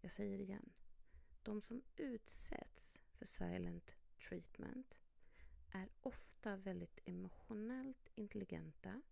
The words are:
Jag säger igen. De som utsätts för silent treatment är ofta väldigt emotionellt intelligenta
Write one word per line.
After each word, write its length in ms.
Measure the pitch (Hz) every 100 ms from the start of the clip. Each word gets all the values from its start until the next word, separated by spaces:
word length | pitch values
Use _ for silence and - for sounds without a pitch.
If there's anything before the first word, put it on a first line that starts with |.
Jag 100 | 180
säger 280 | - 202 196
igen. 300 | 190 196 - - - - - - - -
De 180 | - 208
som 200 | - 240 - -
utsätts 1040 | 285 226 - - - - - - - - -
för 120 | - -
silent 720 | - 87 87 - 85 - - - - -
treatment 720 | 180 170 - - 254 254 - - - - - - - -
är 180 | 190 190 -
ofta 540 | 262 240 - - 226 196
väldigt 440 | 190 180 175 - -
emotionellt 1040 | 180 185 - - 214 214 262 262 254 - -
intelligenta 880 | 208 214 190 170 160 - 190 214 -